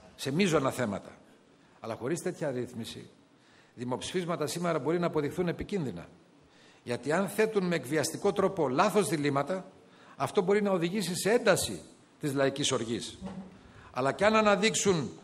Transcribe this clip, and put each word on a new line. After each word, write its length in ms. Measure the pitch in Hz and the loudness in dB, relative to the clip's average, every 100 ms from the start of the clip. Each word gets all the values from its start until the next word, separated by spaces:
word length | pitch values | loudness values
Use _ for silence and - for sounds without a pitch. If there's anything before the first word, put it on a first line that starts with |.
| - - | -20 -8
σε 140 | 139 | -2
μείζωνα 400 | 147 202 151 131 | 2 4 4 2
θέματα. 460 | 123 117 95 - - - _ _ _ _ _ | 0 -2 -4 -8 -20 -20 _ _ _ _ _
Αλλά 140 | 113 | -10
χωρίς 280 | 110 120 170 | -6 -4 -4
τέτοια 280 | 185 - 151 | -6 -6 -4
ρύθμιση, 600 | 123 113 113 113 120 117 - _ _ _ _ _ | -4 -6 -8 -10 -12 -16 -20 _ _ _ _ _
δημοψηφίσματα 720 | - 120 120 - 180 170 160 143 | -10 -6 -4 -4 -4 -4 -4 -4
σήμερα 320 | 170 175 160 | -2 0 0
μπορεί 200 | 135 175 | 0 0
να 80 | 170 | 0
αποδειχθούν 420 | 156 143 - 175 | 0 -2 -2 -2
επικίνδυνα. 600 | 151 - 202 131 87 - - _ _ _ _ - - | -4 -4 -4 -4 -6 -14 -20 _ _ _ _ -20 -18
Γιατί 300 | - 120 139 | -8 -4 0
αν 160 | 165 196 | 0 0
θέτουν 380 | - 220 208 180 | 0 2 2 0
με 80 | |
εκβιαστικό 580 | 170 123 156 135 - 202 | 0 0 -2 -2 0 0
τρόπο 360 | 180 190 185 139 | 2 2 2 2
λάθος 400 | 131 202 190 156 | 4 4 4 2
διλήμματα, 580 | 156 143 135 139 190 - - - - - - | 0 2 0 0 -4 -8 -20 -20 -20 -20 -6
αυτό 260 | 135 - | -2 0
μπορεί 200 | 180 202 | 2 2
να 80 | 202 | 2
οδηγήσει 460 | 190 170 214 170 180 | 2 0 -2 -4 -2
σε 140 | 185 | 2
ένταση 500 | 240 214 165 - 90 - - _ _ | 4 4 4 2 -6 -12 -20 _ _
της 140 | 151 | -2
λαϊκής 380 | 135 139 - 139 | 2 2 2 0
οργής. 460 | 127 113 110 - - - - - - - - - | 0 0 -4 -6 -12 -14 -14 -16 -20 -20 -20 -10
Αλλά 200 | 127 135 | -2 -2
και 120 | 135 | 2
αν 100 | 202 | 4
αναδείξουν 760 | 220 208 202 220 170 202 175 117 - | 6 6 4 2 2 2 2 -2 -10